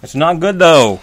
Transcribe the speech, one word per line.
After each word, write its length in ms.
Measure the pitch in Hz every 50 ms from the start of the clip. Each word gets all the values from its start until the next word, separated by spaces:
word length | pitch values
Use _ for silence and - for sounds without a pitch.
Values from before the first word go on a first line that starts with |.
It's 120 | - - -
not 260 | 135 151 165 180 160
good, 180 | 170 196 202 180
though. 420 | 185 170 160 143 123 110 98 87